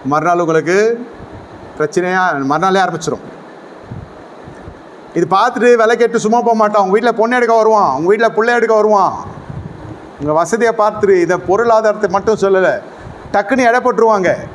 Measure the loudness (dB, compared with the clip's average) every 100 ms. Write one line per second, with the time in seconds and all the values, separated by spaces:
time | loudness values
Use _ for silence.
0 | -2 -2 0 0 2 0 2 0 0 -2
1 | -8 -16 -18 -18 -20 -20 -20 -6 -2 -2
2 | -2 0 0 -2 -2 0 0 0 0 -4
3 | -6 -8 -10 -20 -20 -20 -20 -20 -18 -16
4 | -16 -20 -20 -20 -20 -20 -20 -20 -20 -20
5 | -8 -6 0 0 0 2 4 4 4 2
6 | 0 0 0 0 2 2 2 2 2 2
7 | 0 0 0 0 2 2 4 4 2 0
8 | 0 2 2 0 0 0 2 2 4 2
9 | 2 -2 -12 -16 -14 -14 -14 -16 -16 -18
10 | -20 -8 -2 0 0 0 0 2 -2 0
11 | 2 2 2 -2 0 0 4 2 2 0
12 | -2 -2 -2 0 2 2 2 -2 -8 -20
13 | -18 -18 -4 -4 0 2 2 2 0 2
14 | 2 2 0 -2 -8